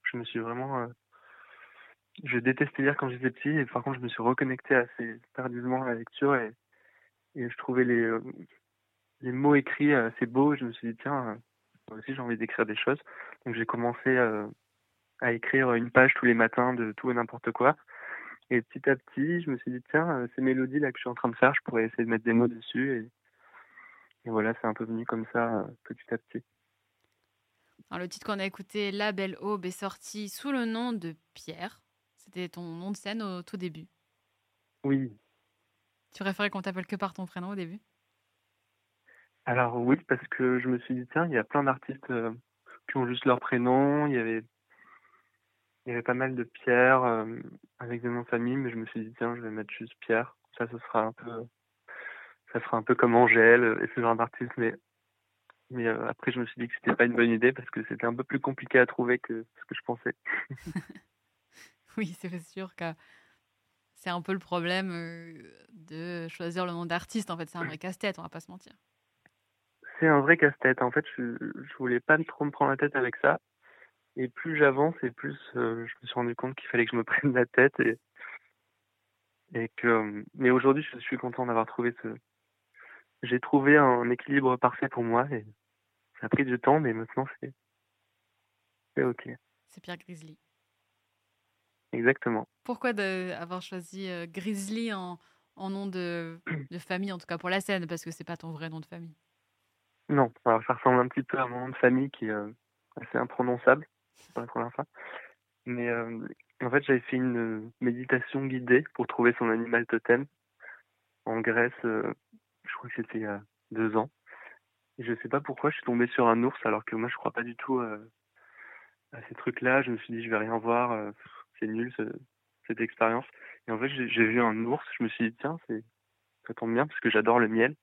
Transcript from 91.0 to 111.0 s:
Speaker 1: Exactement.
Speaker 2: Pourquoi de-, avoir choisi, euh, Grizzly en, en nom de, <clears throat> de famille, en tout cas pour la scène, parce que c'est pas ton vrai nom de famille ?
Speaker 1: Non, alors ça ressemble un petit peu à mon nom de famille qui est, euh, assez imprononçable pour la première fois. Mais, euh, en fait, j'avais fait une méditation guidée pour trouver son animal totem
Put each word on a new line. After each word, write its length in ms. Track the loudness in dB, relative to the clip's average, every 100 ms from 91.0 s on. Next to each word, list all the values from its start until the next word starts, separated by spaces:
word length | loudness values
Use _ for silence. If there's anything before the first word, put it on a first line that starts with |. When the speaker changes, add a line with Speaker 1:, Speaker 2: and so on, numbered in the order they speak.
| _ _ _ _ _ _ _ _ _
Speaker 1:
Exactement. 520 | -2 0 0 0 -2 -4 _ -8
Speaker 2:
Pourquoi 260 | -4 -2
de-, 400 | -2 -2 -4 -6 -8
avoir 220 | -8 -10
choisi, 480 | -10 -12 -12 -10 -8
euh, 160 | -8 -10
Grizzly 640 | -8 -6 -6 -4 -6 -4
en, 260 | -6 -8 -12 _ _ _ -12
en 140 | -8
nom 180 | -6 -6
de, 540 | -6 -4 -6 -8 -10 -8
<clears throat> 260 | -8 -8
de 60 | -12
famille, 360 | -6 -4 -4
en 40 | -6
tout 80 | -8
cas 120 | -6
pour 120 | -2
la 120 | -2
scène, 260 | 0 -4 -4
parce 160 | -8
que 80 | -8
c'est 140 | -12 -12
pas 100 | -12
ton 160 | -10
vrai 180 | -10 -10
nom 120 | -12
de 40 | -14
famille ? 300 | -14 -16 -18 _ _ _ _ _ _ _ _ -2
Speaker 1:
Non, 240 | 2 2 2
alors 180 | 2 2 2
ça 60 |
ressemble 260 | 2 4 6
un 80 | 4
petit 160 | 0
peu 160 | -4 -2
à 80 | -2
mon 140 | -4
nom 80 | -8
de 60 | 2
famille 340 | 4 4 2
qui 140 | -4 -4
est, 60 |
euh, 200 | -4 -6 -12 _ _ _ -18
assez 200 | -6 -4
imprononçable 680 | -2 -2 0 2 4 4 2 _ _ _ -14
pour 80 | -10
la 60 | -8
première 260 | -6 -6
fois. 120 | -6 -10 -12 -16 -16 -18 _ _ _ -8
Mais, 220 | -4 -2
euh, 320 | -2 -4 -8 -10 -14 _ -8
en 80 | 0
fait, 140 | 2
j'avais 160 | 4 2
fait 160 | 2 -2
une 560 | 0 0 -2 -4 -10 -4
méditation 640 | -2 -2 0 -2 0 -4 -4
guidée 380 | -2 4 4 4
pour 140 | -4 -4
trouver 260 | 4 4 4
son 100 | 2
animal 360 | 0 0 -2 0
totem 380 | 0 4 2 2 _ _ _ -20 -20 _ _